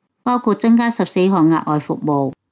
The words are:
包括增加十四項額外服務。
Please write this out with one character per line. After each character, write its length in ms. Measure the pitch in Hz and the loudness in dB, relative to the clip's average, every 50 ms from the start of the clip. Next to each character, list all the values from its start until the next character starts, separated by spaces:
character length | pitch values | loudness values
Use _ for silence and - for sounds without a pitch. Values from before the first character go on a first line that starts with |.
| _ _ _ _ _ | _ _ _ _ _
包 140 | 247 247 247 | -2 -2 -2
括 140 | 247 226 202 | 0 -2 -2
增 240 | 202 - 233 233 233 | 0 2 2 4 4
加 120 | 233 233 | 2 0
十 140 | 226 - 185 | -2 -2 -4
四 220 | - - 190 180 190 | -4 -2 0 0 2
項 220 | 196 175 156 160 | 2 2 2 2
額 200 | 165 156 - 156 | 2 0 0 -2
外 80 | 151 151 | -4 -4
服 200 | 147 - - - - | -4 -4 -6 -6 -4
務。 300 | 151 147 143 139 135 135 - _ _ | -2 -2 -2 -2 -4 -6 -10 _ _